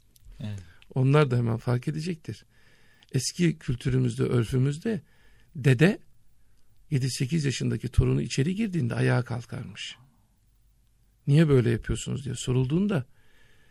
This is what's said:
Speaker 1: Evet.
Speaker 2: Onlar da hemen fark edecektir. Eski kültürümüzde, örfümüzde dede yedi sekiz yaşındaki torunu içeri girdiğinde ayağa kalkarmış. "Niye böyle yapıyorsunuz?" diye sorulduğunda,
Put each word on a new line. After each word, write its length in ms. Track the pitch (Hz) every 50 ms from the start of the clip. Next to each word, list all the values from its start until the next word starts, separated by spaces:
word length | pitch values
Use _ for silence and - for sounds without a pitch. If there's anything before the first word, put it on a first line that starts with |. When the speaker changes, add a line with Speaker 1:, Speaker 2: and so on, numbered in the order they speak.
| _ _ _ _ - - - -
Speaker 1:
Evet. 180 | - 107 104 95 87 82 - - - - -
Speaker 2:
Onlar 360 | 131 127 135 139 151 151 135
da 60 | 123
hemen 200 | 120 120 117 117
fark 320 | 120 - - 120 123 127 -
edecektir. 560 | 143 156 156 180 175 160 - - 104 - - _ _ - - - - _ - - _ _ _ _ -
Eski 460 | 135 - - - - 175 - 127 -
kültürümüzde, 640 | - - 135 120 - 135 123 131 127 123 110 123 131
örfümüzde 800 | - - 123 113 98 127 131 127 139 143 156 - 233 220 170 - _ - - - - - - - - -
dede 420 | 160 120 143 131 117 143 185 233 - - - - - - - - - - - - - - - - - - -
yedi 200 | 151 135 127 135
sekiz 340 | 123 - 143 120 160 165 143
yaşındaki 440 | 143 123 - 139 123 120 - - 127
torunu 340 | - - 131 123 131 139 147
içeri 320 | 123 - - 135 160 185
girdiğinde 400 | 196 233 208 180 170 127 117 113
ayağa 280 | 117 127 127 127 123 123
kalkarmış. 720 | - 117 123 117 - 123 120 117 - 104 - - - - - - - _ _ _ _ _ _ _ _ _ _ _ _ _ _ _ _ _ _ _ _ _ _ _
"Niye 220 | - 139 151 165 151
böyle 220 | 139 131 117 117
yapıyorsunuz?" 540 | 117 110 - - 117 117 - - 123 127 139
diye 100 | 127 123
sorulduğunda, 680 | 120 - - 123 127 131 127 147 175 202 208 208 151 123 - - - - - - - - - - - _ -